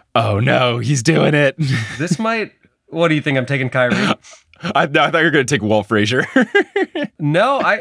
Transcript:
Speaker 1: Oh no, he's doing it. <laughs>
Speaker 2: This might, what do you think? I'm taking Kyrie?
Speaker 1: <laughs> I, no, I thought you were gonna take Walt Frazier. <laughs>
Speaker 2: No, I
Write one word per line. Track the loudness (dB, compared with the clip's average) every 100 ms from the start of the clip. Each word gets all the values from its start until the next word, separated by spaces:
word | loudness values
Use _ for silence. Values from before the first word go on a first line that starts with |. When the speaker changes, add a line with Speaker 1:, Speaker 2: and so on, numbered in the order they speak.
| _
Speaker 1:
Oh | -2 0 0
no, | 2 2 0 0
he's | -2 0
doing | 2 2 2
it. | 2 2 0 -2 -2
<laughs> | -4 -6
Speaker 2:
This | -4 -2
might, | -2 -4 -6 -12 _ _ _
what | -2 0
do |
you | 0
think? | 0 -2
I'm |
taking | -2 -2 -2
Kyrie? | 0 0
Speaker 1:
<laughs> | 0 -2 -4 -8 -20 _ _ -4 0
I, | 0
no, | 2
I | 2
thought | 2
you |
were | 2
gonna | 2
take | 0 -2
Walt | 0 0 2
Frazier. | 0 0 0 0
<laughs> | 0 2 0 -2 -2 -4 -4 -8 -4
Speaker 2:
No, | -2 0 0 0
I | 0 -2